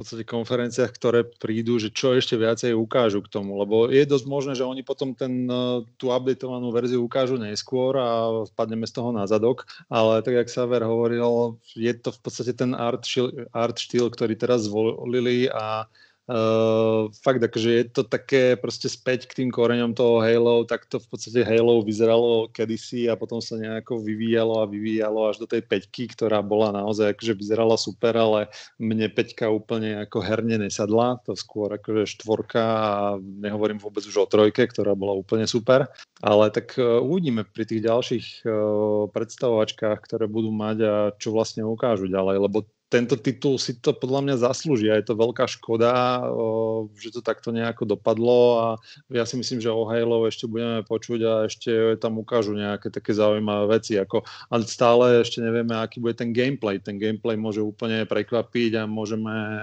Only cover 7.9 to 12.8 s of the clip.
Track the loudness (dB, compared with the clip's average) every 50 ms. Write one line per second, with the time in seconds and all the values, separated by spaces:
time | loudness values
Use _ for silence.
7.9 | 0 0 0 0 0 0 0 0 -2 -2 -4 -6 _ -4 -4 -4 -4 -6 -6 -6
8.9 | -6 -6 -4 -4 -2 -2 0 2 2 2 4 2 0 0 -4 -18 -20 -20 -10 -4
9.9 | 0 2 4 4 4 2 2 0 0 0 0 -2 -2 -4 -2 0 0 0 0 0
10.9 | 0 2 2 0 0 0 0 2 2 2 0 -2 -4 -8 _ -18 -8 -4 -2 -2
11.9 | -2 -2 -4 -8 -8 -8 -10 -12 -8 -6 -6 -4 -2 -2 -2 -2 -2 -2